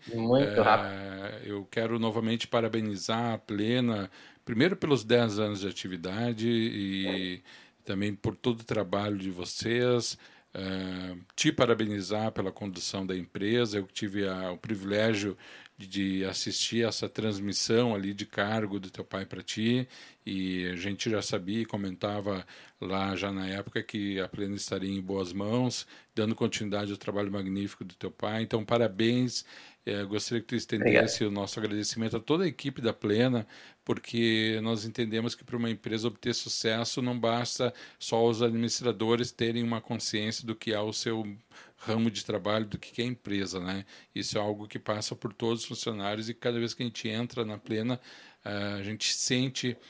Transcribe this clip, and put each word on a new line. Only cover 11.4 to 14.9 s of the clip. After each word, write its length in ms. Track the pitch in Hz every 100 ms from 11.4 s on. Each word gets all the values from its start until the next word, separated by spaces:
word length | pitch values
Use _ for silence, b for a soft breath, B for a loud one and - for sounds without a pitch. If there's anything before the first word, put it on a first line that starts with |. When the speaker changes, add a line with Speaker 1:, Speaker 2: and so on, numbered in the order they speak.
| 156
Speaker 2:
parabenizar 800 | 143 120 110 110 104 92 107 110
pela 200 | 104 95
condução 540 | - 101 90 - 101 95
da 100 | 92
empresa. 600 | 85 101 101 120 117 101
Eu 80 | 95
tive 420 | - 107 101 98
a, 240 | 92 92
o 60 | 87
privilégio 800 | - 110 98